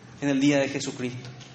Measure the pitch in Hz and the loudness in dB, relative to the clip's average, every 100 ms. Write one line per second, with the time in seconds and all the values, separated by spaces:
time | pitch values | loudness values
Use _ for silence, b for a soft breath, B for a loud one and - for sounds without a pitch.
0 | - - 143 135 143 143 135 139 135 123 | -20 -4 0 4 4 4 2 -2 -6 -6
1 | 123 123 - - - | -6 -6 -12 -16 -18